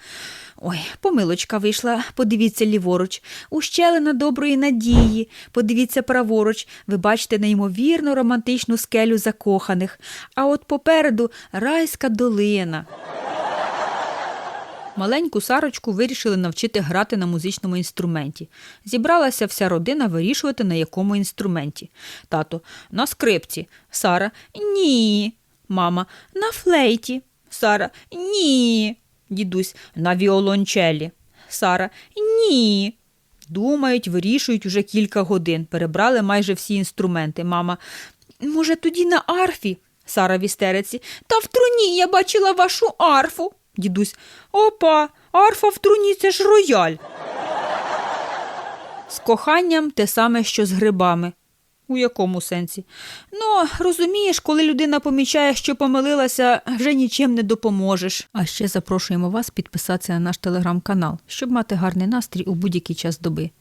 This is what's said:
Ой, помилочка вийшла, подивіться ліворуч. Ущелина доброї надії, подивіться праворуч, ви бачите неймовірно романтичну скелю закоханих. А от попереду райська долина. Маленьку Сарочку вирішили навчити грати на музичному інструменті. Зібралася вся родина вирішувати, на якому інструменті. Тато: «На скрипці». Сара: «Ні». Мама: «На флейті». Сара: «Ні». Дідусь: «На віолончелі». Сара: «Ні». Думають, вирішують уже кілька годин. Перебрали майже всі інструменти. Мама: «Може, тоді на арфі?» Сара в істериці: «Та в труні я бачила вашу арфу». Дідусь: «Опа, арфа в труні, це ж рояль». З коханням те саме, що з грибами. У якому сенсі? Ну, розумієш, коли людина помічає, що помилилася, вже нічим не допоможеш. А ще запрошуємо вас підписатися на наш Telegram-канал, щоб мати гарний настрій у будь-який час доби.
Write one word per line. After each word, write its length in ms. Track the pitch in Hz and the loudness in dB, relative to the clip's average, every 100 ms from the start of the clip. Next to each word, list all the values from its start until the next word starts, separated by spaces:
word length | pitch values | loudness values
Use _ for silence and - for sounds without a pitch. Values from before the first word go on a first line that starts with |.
| - - - - - - | -14 -18 -16 -18 -20 -10
Ой, 220 | 175 170 160 - | -6 -6 -8 -4
помилочка 580 | 392 294 175 180 - 214 | 0 2 2 0 -2 -2
вийшла, 460 | 208 214 240 233 - - | 0 0 0 -2 -2 -2
подивіться 500 | 226 220 226 - 220 | 0 4 2 2 2
ліворуч. 580 | 208 180 180 185 - - - - | 2 2 0 0 -6 -16 -18 -6
Ущелина 640 | 302 - - 339 339 302 | -4 -2 2 4 4 2
доброї 440 | 254 294 262 294 269 | 2 0 0 0 2
надії, 720 | 285 240 233 240 226 220 220 - - | 2 0 4 6 6 2 -6 -12 -6
подивіться 500 | 240 220 240 247 269 | -2 0 2 0 0
праворуч, 680 | 254 254 220 220 208 214 - - - | 0 0 2 2 2 0 -6 -14 -6
ви 100 | 196 | -2
бачите 420 | 208 226 - 214 | 2 0 0 0
неймовірно 760 | 208 202 202 185 277 330 294 269 | 2 2 0 0 2 2 2 0
романтичну 640 | 233 247 240 254 - 226 | 2 0 0 -2 -2 -4
скелю 400 | - 226 226 220 | 0 0 2 2
закоханих. 840 | 214 214 208 196 - 180 190 - - - - - | 0 -2 0 0 0 -2 -4 -8 -18 -18 -10 -2
А 100 | 277 | 0
от 180 | 285 | 0
попереду 680 | - 285 320 320 294 220 233 - - | -2 -2 2 4 4 2 -2 -4 -12
райська 580 | 190 254 320 320 - 269 | -6 -2 0 -2 -2 -2
долина. 760 | 214 247 208 208 202 175 156 160 - - - - - - - - - - - - - - - - - - - - 208 | 0 0 2 0 0 -2 -6 -10 -18 -14 -12 -8 -6 -6 -4 -6 -4 -6 -6 -6 -8 -8 -10 -12 -14 -16 -16 -14 -6
Маленьку 440 | 190 269 - 208 | -2 -2 -2 -4
Сарочку 500 | - 262 302 - - | -2 -2 -2 -6 -6
вирішили 460 | 190 247 262 220 190 | -2 -2 -2 -2 -2
навчити 420 | 180 160 226 208 | -2 -4 -4 -2
грати 380 | 156 180 214 208 | -2 -2 -2 -2
на 80 | 175 | -2
музичному 520 | 170 180 - 185 180 | -4 -6 -6 -4 -4
інструменті. 720 | 170 - 175 160 143 - 131 - - - 202 | -6 -4 -4 -4 -6 -10 -18 -20 -20 -20 -6
Зібралася 600 | 247 294 339 269 - 202 | -2 2 2 2 0 -4
вся 240 | - 190 | -2 -2
родина 380 | 170 170 294 226 | 0 -2 -2 0
вирішувати, 560 | 165 180 285 294 254 | 0 -2 -2 -2 -2
на 100 | 196 | 0
якому 420 | 165 160 - 202 202 | 0 -2 -2 -2 0
інструменті. 760 | 190 - 202 170 147 - 170 _ - - - | -4 -4 -4 -4 -6 -10 -18 _ -20 -20 -6
Тато: 320 | 160 156 165 - - - | -6 -4 -8 -14 -20 -10
«На 160 | 196 269 | -6 -6
скрипці». 600 | - 233 180 - 160 175 _ _ | -2 0 0 -4 -14 -14 _ _
Сара: 400 | - 196 180 202 - - 415 415 403 | -4 0 0 -2 -8 -18 -8 -2 0
«Ні». 580 | 339 247 220 208 208 - _ _ - | 2 4 2 2 -2 -6 _ _ -6
Мама: 360 | 185 175 175 185 - - 381 | -2 0 -2 -6 -12 -12 -6
«На 160 | 440 | -6
флейті». 720 | - 359 330 247 226 233 254 - _ _ | -2 2 4 4 0 -4 -10 -10 _ _
Сара: 400 | - 220 208 180 - - | -2 0 0 -2 -10 -16
«Ні». 840 | 349 370 415 320 262 240 226 214 226 _ _ - | -10 -4 0 2 4 4 2 0 -6 _ _ -10
Дідусь: 460 | 196 190 185 185 - - 160 | -6 -4 -4 -4 -8 -14 -4
«На 200 | 175 180 | 0 2
віолончелі». 960 | 196 196 196 202 190 208 165 156 160 - _ _ - | 4 4 2 0 0 2 2 0 -6 -12 _ _ -14
Сара: 420 | - 190 180 190 - - 415 | -2 0 0 -2 -8 -14 -4
«Ні». 840 | 427 453 440 262 220 202 202 - _ _ _ _ 147 | 0 2 4 4 4 2 -2 -6 _ _ _ _ -10
Думають, 580 | 175 240 294 269 247 190 | -4 0 0 0 0 -2
вирішують 580 | 175 185 269 - 226 196 | -2 0 0 0 -2 -2
уже 180 | 196 | -2
кілька 380 | 202 214 202 208 | 0 0 0 0
годин. 440 | 180 190 170 165 160 | 0 0 0 -4 -2
Перебрали 560 | 170 165 170 226 247 | -4 -2 0 2 2
майже 320 | 196 202 196 | 2 0 0
всі 220 | 185 - 202 | -2 -4 -4
інструменти. 680 | 185 - 185 170 156 151 | -4 -2 -2 -2 -4 -4
Мама: 340 | 175 175 175 175 - - - _ _ - | -4 -2 -2 -6 -10 -20 -20 _ _ -10
«Може, 340 | 285 311 320 330 | -4 0 0 0
тоді 300 | 330 339 349 | 0 0 2
на 180 | 349 - | 0 0
арфі?» 500 | 349 370 311 202 180 _ _ - | 0 -2 -2 -6 -6 _ _ -6
Сара 320 | - 185 185 | 0 2 0
в 40 | |
істериці: 600 | 202 - 190 190 196 240 - - - | -2 -2 -2 -2 -4 -10 -14 -10 -2
«Та 100 | 453 | 0
в 100 | - | 2
труні 500 | 508 494 480 403 349 | 2 4 4 2 2
я 100 | 359 | 4
бачила 440 | 381 381 427 381 | 4 2 2 2
вашу 420 | 370 359 - 453 - | 4 2 2 0 2
арфу». 540 | 330 277 311 - 359 - _ - | 4 4 2 -2 -8 -10 _ -6
Дідусь: 380 | 190 185 202 - - - - | -2 0 -2 -4 -20 -20 -2
«Опа, 580 | 403 427 427 330 302 294 _ _ | 4 4 4 4 4 2 _ _
арфа 360 | 349 415 403 415 | 6 6 6 2
в 100 | 403 | 4
труні, 360 | 403 415 403 | 4 6 4
це 180 | 392 392 | 2 2
ж 120 | 370 | 4
рояль». 520 | 392 415 349 214 165 156 - - - - - - - - - - - - - - - - - - - - - | 6 6 6 4 2 -2 -12 -14 -12 -8 -6 -4 -4 -4 -4 -6 -6 -6 -8 -8 -10 -12 -14 -14 -16 -18 -14
З 100 | - | -6
коханням 720 | - 220 302 330 359 320 302 | 0 0 2 2 4 2 0
те 160 | - 208 | 0 0
саме, 360 | - 233 233 | 2 2 2
що 220 | 220 - 202 | 0 0 0
з 60 | |
грибами. 600 | 185 214 185 180 170 175 - _ _ _ _ - | 2 2 2 2 2 -2 -8 _ _ _ _ -6
У 100 | 254 | -2
якому 440 | 240 240 185 180 | 0 0 -2 -2
сенсі? 440 | - 175 175 - - - - - - | -4 -6 -6 -10 -16 -18 -18 -20 -14
Ну, 380 | 403 440 403 320 - | -4 0 2 2 0
розумієш, 600 | 359 339 349 403 403 330 | 0 2 0 2 0 0
коли 240 | - 302 | 0 2
людина 360 | 311 269 302 285 | 2 2 2 2
помічає, 560 | 294 269 262 302 285 247 | 2 0 2 2 2 2
що 200 | - 262 | -2 0
помилилася, 840 | 269 269 277 294 254 - 247 240 - 240 | 2 2 2 2 2 2 2 2 0 -2
вже 140 | 269 | 2
нічим 420 | 269 247 - 269 233 | 2 2 2 2 2
не 80 | |
допоможеш. 840 | 202 226 220 196 190 185 185 - - | 0 0 0 0 0 0 -2 -6 -6
А 120 | 214 165 | -4 -4
ще 220 | - 202 | -2 -2
запрошуємо 640 | 190 - 185 - 175 180 | -2 -2 -2 0 -2 0
вас 200 | 220 240 | -2 -4
підписатися 640 | - - 175 - 180 - | -6 -6 -6 -4 -4 -2
на 60 | 170 | -2
наш 200 | 175 175 | -2 -2
Telegram-канал, 800 | 185 180 175 175 - 190 160 165 - | -2 0 0 -2 0 0 0 -4 -10
щоб 240 | - 254 | -8 -2
мати 240 | 247 226 196 | -2 0 -2
гарний 320 | 185 180 190 | -2 0 0
настрій 360 | 247 - 180 | -2 -4 -6
у 100 | 190 | -4
будь-який 420 | 170 185 170 - 170 | -2 -2 -2 -4 -6
час 240 | 170 156 | -6 -4
доби. 300 | 170 156 160 _ | -4 -4 -6 _